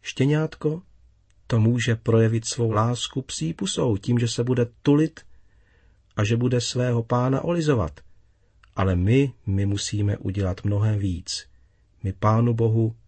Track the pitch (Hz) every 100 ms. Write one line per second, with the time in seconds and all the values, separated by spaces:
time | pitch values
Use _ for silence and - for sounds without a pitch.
0 | - - 135 151 156 - 151 160 - -
1 | _ _ _ _ _ 110 110 123 113 113
2 | - 113 113 113 113 - 117 107 113 120
3 | - 135 - - 160 - 190 - 139 98
4 | - 120 117 - 123 123 117 _ - 147
5 | 156 - - - - _ _ _ _ _
6 | _ - 104 117 123 123 - 123 123 117
7 | 113 123 127 135 160 175 151 127 80 -
8 | - - _ _ _ _ _ - 95 90
9 | 95 127 139 - - 98 101 101 - 104
10 | 101 - - 98 95 87 101 104 110 107
11 | 98 85 - - - - _ _ _ _
12 | 101 90 107 110 117 113 113 113 113 -